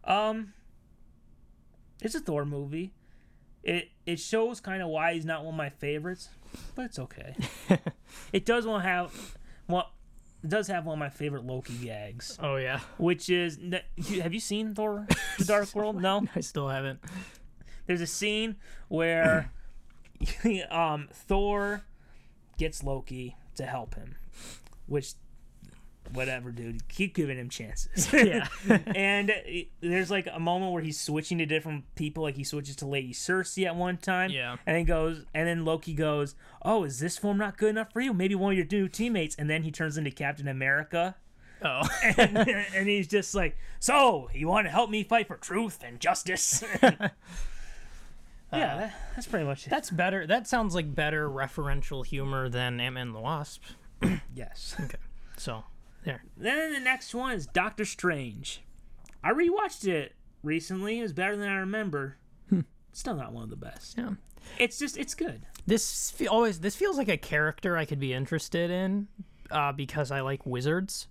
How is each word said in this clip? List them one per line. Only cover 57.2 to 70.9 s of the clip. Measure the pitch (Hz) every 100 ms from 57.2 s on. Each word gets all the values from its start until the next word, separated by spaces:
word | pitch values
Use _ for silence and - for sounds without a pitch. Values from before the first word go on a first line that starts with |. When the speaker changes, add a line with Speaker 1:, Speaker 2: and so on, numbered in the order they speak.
| 262
Speaker 1:
is | 220 139
Doctor | 180 202 208
Strange. | 208 - 180 151 123 104 - - - - - - - -
I | 165
rewatched | 269 339 403 415 - 196
it | 165 139 - - -
recently. | 147 160 160 185 202 226
It |
was | 220
better | 151 190 208
than | 202
I | 196
remember. | 190 214 208 147 135 - - - -
Speaker 2:
Hmm. | 185 - - -
Speaker 1:
Still | - 269 170
not | 117
one | 117
of | 110
the | -
best. | - - - -
Speaker 2:
Yeah. | 240 196 - - - -
Speaker 1:
It's | 240 -
just, | 285 -
it's | 277 -
good. | 330 110 - - -
Speaker 2:
This | 214 - - -
fe-, | - 240
always, | 220 226 170
this | 190 -
feels | 392 285
like | 214
a | 160
character | - 151 156 - 185 170
I |
could | 151 143
be | 135
interested | 127 135 160 - 170 170
in, | 180 190 202 202 - - - -
uh, | 151 143
because | 139 139 156 135
I | 139
like | 135 139 -
wizards. | 123 139 170 190